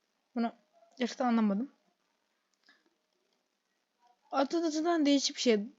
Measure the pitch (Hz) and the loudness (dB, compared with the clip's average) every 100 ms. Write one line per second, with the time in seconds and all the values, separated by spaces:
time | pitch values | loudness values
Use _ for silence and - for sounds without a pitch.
0 | _ _ _ 240 233 - _ _ _ - | _ _ _ -6 -6 -6 _ _ _ -8
1 | 247 - 254 226 214 196 277 - _ _ | -6 -2 0 2 2 0 -4 -10 _ _
2 | _ _ _ _ _ _ _ _ _ _ | _ _ _ _ _ _ _ _ _ _
3 | _ _ _ _ _ _ _ _ _ _ | _ _ _ _ _ _ _ _ _ _
4 | _ _ _ 285 277 339 330 302 320 339 | _ _ _ -2 0 0 -2 -2 0 2
5 | 285 285 - - 247 214 220 | 2 2 0 -2 0 0 -2